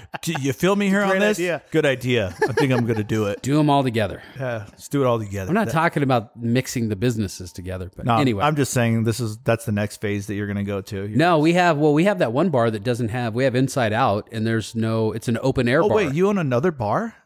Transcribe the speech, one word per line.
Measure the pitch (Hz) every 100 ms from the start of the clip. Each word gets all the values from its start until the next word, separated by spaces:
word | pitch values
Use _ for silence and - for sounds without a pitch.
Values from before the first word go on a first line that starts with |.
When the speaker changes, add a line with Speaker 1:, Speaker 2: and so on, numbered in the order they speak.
| - -
Speaker 1:
Do | -
you | 151 135
feel | - 175 202
me | 202
here | 196
Speaker 2:
It's | 196
a |
Speaker 1:
on | 190
Speaker 2:
great | 208
Speaker 1:
this? | 202
Speaker 2:
idea. | 180 151 -
Speaker 1:
Good | 160 143
idea. | 127 127 120 95 - -
I |
think | 113 131
I'm | 127 113
gonna | 110 107
do | 110 101
it. | 101
Speaker 3:
Do | 123 147
'em | 147
all | 143
together. | 131 113 98 - - 127
Speaker 1:
Yeah, | 127 113 101
let's | - -
do | 143
it | 127
all | 117
together. | 101 101 95
Speaker 3:
I'm | 202
not | 196
Speaker 1:
That |
Speaker 3:
talking | 156 165 160
about | 135 123 101 117
mixing | 117 123 - 127 113
the | 98
businesses | 123 113 98 - 92
together, | - 90 92 90 -
but | -
Speaker 1:
No, | 117
Speaker 3:
anyway. | 135 101
Speaker 1:
I'm | 147 147
just | 131
saying | 127 117 113 110
this | 110
is, | 113 110 -
that's | 113
the | -
next | 104 104 -
phase | 104 104 98
that | 101
you're | 101
gonna | 101 98
go | 101
to. | 95 98 101
You're | 110
Speaker 3:
No, | 170 160
we | 156
have, | 175 175 147
well, | 151
we | 147
have | 196 190
that | 135
one | 123 185
bar | 135 117
that | 107
doesn't | 113 120 117
have, | 123 120
we | 113 131
have | 120
Inside | 131 135 113
Out, | 107 131 104 -
and | 113 113
there's | 113 - 113
no, | 113 113 110
it's | 113 -
an | 113
open | 135 135 120
air | 147
Speaker 1:
Oh, | 208
Speaker 3:
bar. | 214
Speaker 1:
wait, | 165
you | 143 196
own | 202
another | 147 120 180
bar? | 147 104 135 226 -